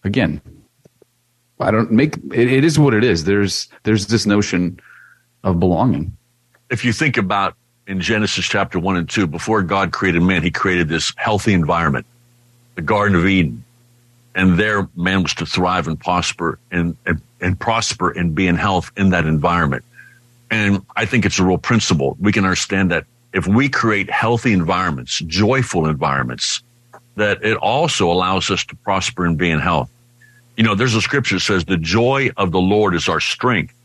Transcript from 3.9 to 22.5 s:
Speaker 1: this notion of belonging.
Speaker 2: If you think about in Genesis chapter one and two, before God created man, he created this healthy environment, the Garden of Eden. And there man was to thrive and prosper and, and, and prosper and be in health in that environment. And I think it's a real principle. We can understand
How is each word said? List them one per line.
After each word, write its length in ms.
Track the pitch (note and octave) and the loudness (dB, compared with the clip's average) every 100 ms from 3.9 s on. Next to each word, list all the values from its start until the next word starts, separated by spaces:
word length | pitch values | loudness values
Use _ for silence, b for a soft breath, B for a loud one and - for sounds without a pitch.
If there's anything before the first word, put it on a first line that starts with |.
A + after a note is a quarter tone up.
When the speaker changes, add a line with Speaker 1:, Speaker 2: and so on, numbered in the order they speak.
| A2 G2 | 0 2
Speaker 1:
this 180 | A2+ | 0
notion 560 | G#2 G#2 G#2 F2+ F2+ F2+ B B B B B _ | 2 2 2 0 -2 -4 B B B B B _
of 160 | - F2 | 0 2
belonging. 560 | F2+ E2 B2+ E2 E2+ - _ _ _ _ _ | 2 2 2 0 -4 -10 _ _ _ _ _
Speaker 2:
If 160 | A#2+ B2 | -4 -2
you 60 | |
think 240 | A2 D#3+ B2 | 0 0 0
about 360 | G2 G2+ G2 - _ _ - | -2 -2 -2 -6 _ _ -8
in 140 | F#2+ | -6
Genesis 460 | E2+ A2 G#2+ - F2 | -2 0 0 -2 -2
chapter 320 | G#2 G2 F#2 | -2 -2 -2
one 180 | F2 F#2 | -2 -2
and 140 | E2 | -2
two, 160 | - F#2 | -2 -2
before 360 | D#2 F2+ A2 | -2 -2 -2
God 300 | F2+ G2 F#2 | 0 0 -2
created 300 | - F#2+ E2+ | -2 0 2
man, 200 | F2+ F#2 | 2 2
he 80 | E2 | 0
created 380 | - G2 F2+ D#2+ | -2 -2 0 0
this 240 | D#2+ - - | -2 -4 -6
healthy 360 | - G#2 - | -2 -2 2
environment, 540 | F#2+ D#2 E2+ E2 C2 - _ _ _ _ _ _ - | 0 2 0 0 -2 -6 _ _ _ _ _ _ -10
the 60 | |
Garden 340 | D#2+ G#2+ G#2 F#2 | -2 0 2 2
of 100 | F2+ | 2
Eden. 380 | F#2+ D#2 A#1 - _ _ _ _ _ _ | 2 0 -4 -14 _ _ _ _ _ _
And 240 | F#2 F#2+ F2 | 0 2 4
there 300 | G#2+ G#2 F2 F2+ | 2 0 -2 -4
man 260 | F2+ F#2+ | -2 0
was 100 | F2+ | -2
to 100 | - | -4
thrive 420 | E2+ - F2+ F2+ D#2 | -6 -2 0 0 -2
and 140 | D#2+ | -4
prosper 580 | - F2+ F2+ - E2+ D#2 _ | -2 -2 -2 -4 -6 -6 _
and, 260 | F2+ E2+ E2 | -4 -4 -4
and, 160 | - E2+ - _ | -4 -4 -6 _
and 180 | F2+ F#2 | -4 -4
prosper 500 | - A2+ A2 - F2+ | -2 -2 -2 -4 -4
and 240 | - F2 | -2 -2
be 120 | D#2 F#2 | 0 0
in 100 | F2 | 2
health 340 | G#2 F#2+ E2+ - | 0 -2 -4 0
in 140 | G2 | 2
that 160 | F2+ D#2 | 2 2
environment. 580 | D#2 D#2+ E2+ D#2 C2 - B B B B _ _ | 2 2 2 0 -2 -8 B B B B _ _
And 300 | A2+ G#2 G2 - - | -2 0 0 -2 -6
I 80 | |
think 220 | A2+ B2 G2+ | -2 0 0
it's 120 | - | 2
a 60 | |
real 140 | F#2 F2+ | 2 0
principle. 580 | - A#2 - E2 C#2 C#2+ | 0 0 2 0 0 -2
We 140 | F#2+ | 0
can 120 | - | 2
understand 460 | F#2+ | 0